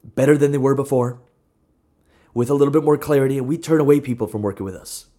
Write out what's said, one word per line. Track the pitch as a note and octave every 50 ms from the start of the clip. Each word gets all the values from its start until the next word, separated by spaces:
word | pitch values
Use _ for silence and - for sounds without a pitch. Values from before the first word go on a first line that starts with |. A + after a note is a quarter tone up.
| _
better | - _ - C3 C#3+ D3+
than | C#3+ C#3+ C#3+
they | C#3+ C#3+
were | C3 C3+ C3+
before, | C3+ C3+ - C#3 B2+ A#2+ B2 B2 B2 _ _ _ _ _ _ _ _ _ _ _ _ _ _ _ _ _ _ _ _ _ _ _
with | A#2 A#2+ B2+
a | C#3+
little | C#3 C#3+ D3
bit | C#3+ D#3
more | D3 D3 D3+ C#3+
clarity, | - D3 D3+ C#3 C3+ C3+ C#3 C3+
and | B2+
we | B2+ D#3
turn | D#3+ - D3+ D#3+ D#3
away | D3 C#3 D3 C#3+
people | C#3+ B2+ A#2+ A#2 A2+
from | G#2 - G#2+
working | G#2 G2+ F#2+ - G2
with | G2 F#2
us. | - - - - - - _ _